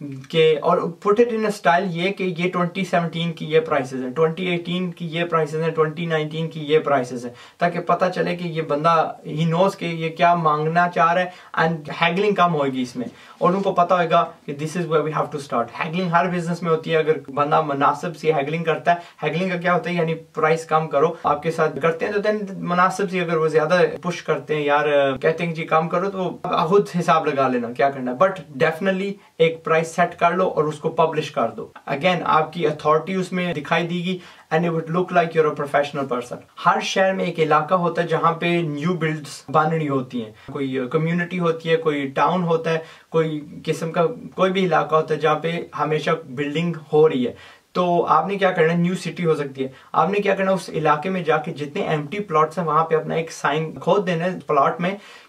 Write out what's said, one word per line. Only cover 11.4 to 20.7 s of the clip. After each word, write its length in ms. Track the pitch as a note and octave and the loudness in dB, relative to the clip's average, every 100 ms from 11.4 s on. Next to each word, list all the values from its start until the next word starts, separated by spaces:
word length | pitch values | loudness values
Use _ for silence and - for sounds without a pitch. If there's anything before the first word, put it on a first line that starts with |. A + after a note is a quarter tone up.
| - - | -8 0
and 300 | E3+ D#3 D3 | 0 0 -6
haggling 460 | - E3+ F3+ G#3 G3 | -2 0 2 0 4
कम 140 | F3 | 2
होगी 300 | D#3 C#3 C3 | 2 0 -2
इसमें, 280 | B2 B2+ A2+ - - - | -4 -6 -10 -12 -18 0
और 140 | F3 G3 | 0 2
उनको 160 | G3 | 0
पता 300 | F3 F3 F3+ | 2 2 4
होगा 200 | E3 E3+ E3 - - | 4 2 0 -6 -12
कि 40 | |
this 240 | C#3 D#3 F3+ | -8 -6 -4
is 60 | D#3 | 0
where 160 | D#3 | 0
we 80 | D3+ | 0
have 160 | D3+ - | -2 -4
to 120 | D3 | -6
start। 260 | - B2 A2+ - | -4 -2 -2 -4
Haggling 280 | E3+ F3 F3+ | -6 -2 0
हर 140 | E3+ F3+ | 2 2
business 360 | F3+ E3 E3+ | 0 -2 -2
में 80 | E3+ | 0
होती 180 | D#3 D#3 | 0 2
है, 80 | D#3+ | 0
अगर 240 | D#3 D3+ C3+ | 2 0 -2
बंदा 300 | C3 D3 D#3 | -2 2 2
मुनासिब 520 | D3+ C#3 C#3 C3+ E3 | 2 2 2 0 -6
सी 140 | D#3 D#3 | -4 0
हैगलिंग 380 | D3 C#3 E3 D#3+ | 0 0 -2 -2
करता 260 | D3+ - | 0 2
है। 100 | F3 - - | 0 -2 -6
haggling 300 | D3+ E3 F#3+ | -4 -2 -2
का 60 | F3 | -2
क्या 160 | F3 | 0
होता 160 | F3 E3+ | 0 0
है, 60 | F3 | -2
यानी 180 | D#3+ | -2
प्राइस 520 | D#3+ - - D#3 D#3+ | -4 -8 -2 0 0
कम 220 | - | 0